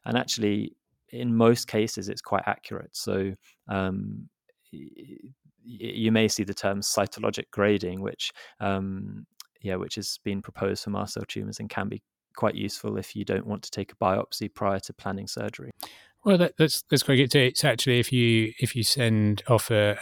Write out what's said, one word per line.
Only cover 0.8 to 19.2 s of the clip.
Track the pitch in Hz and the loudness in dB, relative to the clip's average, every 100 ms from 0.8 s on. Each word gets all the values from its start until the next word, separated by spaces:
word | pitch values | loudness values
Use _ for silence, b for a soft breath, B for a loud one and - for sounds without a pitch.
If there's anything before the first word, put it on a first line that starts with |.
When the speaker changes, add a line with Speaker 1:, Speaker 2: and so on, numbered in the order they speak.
| _ _ _ | _ _ _
Speaker 1:
in | 120 123 | -6 0
most | 113 117 120 - | 6 6 6 0
cases | 110 110 107 98 | 0 0 -4 -8
it's | - | -10
quite | - 101 104 | -4 -2 -2
accurate. | - - 107 - - | -4 -8 -12 -12 -8
So, | 107 98 95 95 b b - | -4 -2 -2 -6 b b -6
um, | 98 95 95 101 104 - _ _ _ _ | -4 -2 -4 -6 -10 -14 _ _ _ _
y-, | - - | -18 -18
y-, | - - - 131 - _ _ | -18 -20 -20 -20 -20 _ _
you | 120 117 113 - 113 | -20 -12 -10 -2 4
may | 110 110 | 4 4
see | - | 2
the | 98 | -4
term | 98 98 101 | -2 -2 -2
cytologic | - - 98 - 107 - - | -2 0 0 -2 -4 -4 -6
grading, | - 101 104 90 92 | 0 2 2 0 -6
which, | 98 - - B B - | -8 -6 -8 B B -6
um, | 101 95 95 95 101 104 - - - _ | -2 -2 -4 -6 -8 -12 -16 -20 -20 _
yeah, | 101 92 | -6 -4
which | 92 107 | -6 -8
has | 98 - | -8 -8
been | 104 98 | -6 -6
proposed | - - 98 98 | -8 -4 -4 -4
for | 104 | -4
mast | 98 98 | -6 -6
cell | 107 107 | -8 -8
tumors | 107 104 104 | -8 -8 -10
and | 107 | -8
can | - 101 | -6 -6
be | 110 - _ _ - | -8 -14 _ _ -2
quite | 107 | -2
useful | - 104 - 107 104 | 0 -6 -6 -6 -6
if | - 104 | -6 -8
you | |
don't | 101 98 101 | -2 -2 -2
want | 107 | -8
to | - | -6
take | - 95 | -8 -8
a | - | -2
biopsy | 95 101 101 - 104 | 0 0 -2 -8 -8
prior | - 101 98 | -2 -2 -2
to | - | -4
planning | - - 101 101 | -10 -8 -8 -8
surgery. | 113 107 - - - B B B _ | -8 -8 -10 -14 -14 B B B _
Speaker 2:
Well, | 202 180 | 4 4
that, | 170 - | 4 4
that's, | 156 - - | 2 2 2
that's | 139 | 2
quite | - 135 | 4 4
good. | 127 | 6
So | 147 | 4
it's | 127 - | 4 4
actually, | 147 113 135 120 | 2 2 2 2
if | - | 4
you, | 127 117 113 110 - | 4 6 4 2 0
if | 123 123 | -2 0
you | |
send | 104 135 117 107 | 0 2 2 4